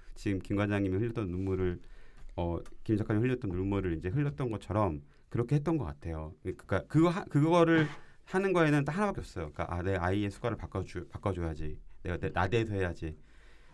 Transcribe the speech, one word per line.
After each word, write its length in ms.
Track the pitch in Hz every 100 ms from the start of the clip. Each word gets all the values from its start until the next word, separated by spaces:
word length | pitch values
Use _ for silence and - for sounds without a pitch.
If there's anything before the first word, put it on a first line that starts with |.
| - -
지금 240 | 107 95
김 160 | - 101
과장님이 400 | 101 101 98 92
흘렸던 320 | 117 113 95
눈물을, 500 | 90 95 92 90 85 - - - - - -
어, 240 | 85 85 - -
김 140 | - 104
작가님 260 | 107 107
흘렸던 280 | 127 120 101
눈물을 460 | 90 95 98 92 80
이제 120 | 87
흘렸던 400 | 131 143 143 123
것처럼 500 | 104 - 107 98 73 - - -
그렇게 260 | 113 120 147
했던 220 | 156 160
것 80 | 76
같아요. 480 | 71 85 80 78 -
그러니까 420 | 92 - - 95 -
그거 220 | 147 170
하-, 160 | 175 -
그거를 600 | 143 160 175 165 165 147 - - - -
하는 280 | 190 196
거에는 300 | 175 156 147 143
딱 80 | 175
하나밖에 220 | 202 160
없어요. 300 | - 90 78
그러니까 220 | - 82
"아, 80 | 87
내 120 | 90 95
아이의 340 | 87 101 101
수가를 260 | - 117 107
바꿔주-, 500 | - 98 85 90 -
바꿔줘야지. 680 | - 104 87 82 78 78 - - -
내가 140 | - 82
내, 140 | -
나 160 | 87 95
대해서 260 | 113 110
해야지. 420 | 98 90 - 80 - - - - - -